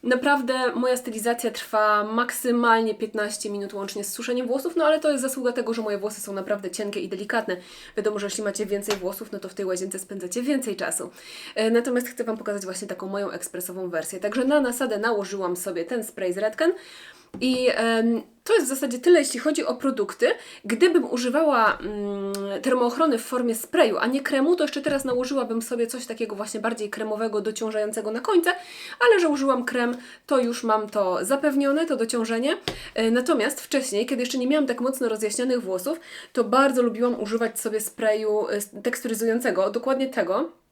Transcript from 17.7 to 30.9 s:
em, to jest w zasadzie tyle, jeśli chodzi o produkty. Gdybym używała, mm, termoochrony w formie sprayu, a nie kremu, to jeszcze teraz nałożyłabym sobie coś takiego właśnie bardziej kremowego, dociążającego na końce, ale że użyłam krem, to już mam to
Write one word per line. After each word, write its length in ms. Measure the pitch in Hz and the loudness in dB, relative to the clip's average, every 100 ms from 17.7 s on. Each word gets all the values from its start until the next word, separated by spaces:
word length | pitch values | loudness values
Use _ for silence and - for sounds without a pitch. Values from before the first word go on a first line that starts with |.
| - | 2
em, 460 | 226 226 226 233 - _ | 2 4 2 0 -4 _
to 100 | - | 2
jest 120 | 440 262 | 4 4
w 40 | |
zasadzie 300 | 269 277 240 | -2 -2 0
tyle, 200 | 339 349 | 8 8
jeśli 200 | 277 240 | 6 0
chodzi 260 | 302 302 - | 0 0 0
o 100 | 247 | 0
produkty. 520 | 269 254 202 - 262 466 - - 208 | 0 0 -2 2 2 2 -6 -16 -4
Gdybym 460 | 226 359 339 240 | 4 6 6 2
używała, 680 | 247 240 269 320 254 214 - | -2 0 2 4 6 4 2
mm, 840 | - 208 202 202 196 196 196 196 | -4 -4 -4 -4 -4 -4 -4 -2
termoochrony 560 | 269 254 240 240 320 233 | 0 2 2 2 2 2
w 60 | |
formie 320 | - 254 240 220 | -2 -2 0 -2
sprayu, 420 | - 349 269 190 | -2 4 4 4
a 100 | 233 | 0
nie 140 | 269 | -2
kremu, 340 | 269 269 285 349 | 0 0 2 2
to 80 | |
jeszcze 180 | 294 294 | 0 -2
teraz 240 | 294 277 269 | -2 -2 0
nałożyłabym 560 | 247 254 269 226 226 | -2 0 -2 -2 -4
sobie 260 | 226 240 233 | -4 -4 -4
coś 180 | 247 240 | -4 -10
takiego 300 | 226 226 202 | -6 -6 -6
właśnie 240 | 220 220 | -6 -4
bardziej 300 | 220 226 208 | -4 -4 -6
kremowego, 520 | 214 220 214 226 214 | -6 -6 -2 -2 -2
dociążającego 680 | 202 214 220 220 214 220 208 | -4 -4 -4 -2 -2 -4 -4
na 80 | 220 | -4
końce, 320 | 254 370 339 359 - - - - | 2 2 4 -2 -6 -16 -16 2
ale 200 | 480 415 | 6 6
że 100 | 339 | 6
użyłam 360 | 285 269 262 247 | 2 2 2 0
krem, 320 | 247 240 240 - - - | 0 0 -2 -10 -20 0
to 140 | 269 | 2
już 240 | 240 233 | 2 0
mam 260 | 233 214 | 2 2
to 360 | 208 | 2